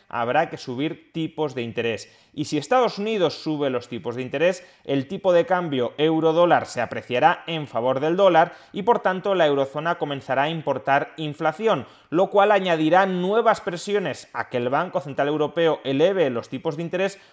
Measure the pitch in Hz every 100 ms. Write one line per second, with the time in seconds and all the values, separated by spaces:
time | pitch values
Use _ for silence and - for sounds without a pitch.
0 | - 123 117 143 165 - - 123 151 -
1 | _ 165 160 - 151 127 117 120 117 104
2 | - _ _ - 147 151 - 254 226 -
3 | 214 214 156 - 156 151 139 123 - 117
4 | 123 120 127 143 170 185 - _ - 139
5 | 131 190 190 175 170 180 170 131 117 -
6 | 160 160 160 160 175 135 110 120 113 117
7 | - 123 156 - - 160 139 117 123 135
8 | 156 180 196 165 165 - - 190 196 233
9 | 196 185 202 185 156 139 135 147 165 170
10 | 147 139 - 131 147 165 147 127 - 143
11 | 156 - 151 139 160 156 220 160 110 -
12 | - 165 196 202 202 202 185 160 156 180
13 | 196 180 180 220 226 202 196 175 - 202
14 | 170 117 - 120 - 123 123 143 180 185
15 | 147 135 143 151 147 170 165 147 135 135
16 | 180 190 139 117 - 131 165 143 170 185
17 | 190 - -